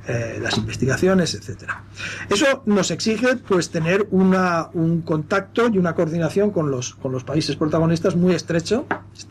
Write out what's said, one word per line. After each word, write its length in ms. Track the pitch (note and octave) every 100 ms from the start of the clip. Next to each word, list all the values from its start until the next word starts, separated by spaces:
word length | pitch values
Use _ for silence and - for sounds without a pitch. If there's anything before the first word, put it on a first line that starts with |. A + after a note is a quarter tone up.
| -
eh, 320 | A#2+ A2+ A2
las 180 | A2+ A2+
investigaciones, 760 | A2 G#2+ B2+ B2+ F3+ F#3+ D#3+
etcétera. 500 | G#2 - - - - - - - - -
Eso 340 | G3+ C#4+ C4 G#3
nos 240 | G3+ F3
exige, 460 | E3 A3 A3 B3+ B3
pues, 340 | - F3+ -
tener 360 | E3+ E3 G3+ G3+
una, 580 | F#3 F#3+ F#3 F3+ E3+ D#3
un 260 | F3 E3 E3+
contacto 680 | E3 D#3 D3 G3 G3 - A#3
y 60 | G3
una 160 | F3
coordinación 560 | E3 D#3+ E3+ D#3+ G3 G#3
con 200 | F#3+ D3
los, 240 | C3 B2+
con 180 | - C3+
los 120 | C3
países 320 | B2 D3+ - C#3+
protagonistas 580 | D#3 D#3+ E3 E3 G3
muy 200 | F3 F3+
estrecho, 520 | E3 - E3 E3 A3 - - - - -